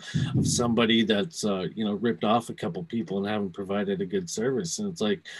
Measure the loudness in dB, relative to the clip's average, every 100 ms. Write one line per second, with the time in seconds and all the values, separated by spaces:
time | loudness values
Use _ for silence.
0 | -4 -2 0 2 2 2 2 4 4 4
1 | 4 2 0 -2 -2 0 -2 -2 -2 0
2 | 0 2 4 2 2 -6 -6 -6 -4 -4
3 | -2 -2 -2 -2 -4 -6 -4 -2 0 0
4 | 0 -2 -2 -2 0 0 -2 -4 -4 -2
5 | 0 0 -4 -16